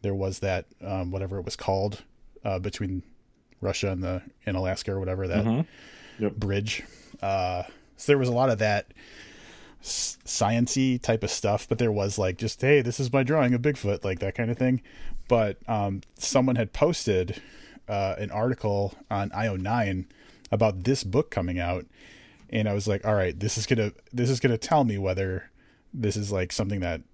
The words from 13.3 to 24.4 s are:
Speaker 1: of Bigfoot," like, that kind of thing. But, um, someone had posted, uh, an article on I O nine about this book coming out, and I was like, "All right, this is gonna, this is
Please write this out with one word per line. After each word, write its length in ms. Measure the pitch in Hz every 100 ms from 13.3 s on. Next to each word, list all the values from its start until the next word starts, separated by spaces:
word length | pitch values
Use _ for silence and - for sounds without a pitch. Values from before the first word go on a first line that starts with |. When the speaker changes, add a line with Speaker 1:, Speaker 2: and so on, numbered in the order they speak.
| 156 123
Speaker 1:
of 100 | 123
Bigfoot," 420 | 139 139 101 101
like, 160 | 98 90
that 160 | 98 -
kind 120 | 113
of 60 | 120
thing. 240 | 127 127 - - - - -
But, 320 | 120 104 98 -
um, 340 | 110 101 98 - -
someone 380 | - 135 131
had 180 | 123 107
posted, 680 | - 156 170 - 92 90 - - - - - -
uh, 260 | 101 98 92
an 140 | 101
article 640 | 104 120 127 107 101 101 - -
on 220 | 101 101
I 160 | 98 113
O 80 | 95
nine 500 | 92 120 104 92 90 - - - -
about 320 | 107 110 92
this 200 | 95 135
book 260 | 98 110 156
coming 280 | - 90 87
out, 280 | 87 90 - - - - - - -
and 180 | 113 107
I 60 |
was 120 | 101 101
like, 180 | 98 110
"All 80 |
right, 240 | 107 92 85
this 180 | 104 -
is 80 | -
gonna, 260 | 120 104 - -
this 180 | 120 123
is 100 | 127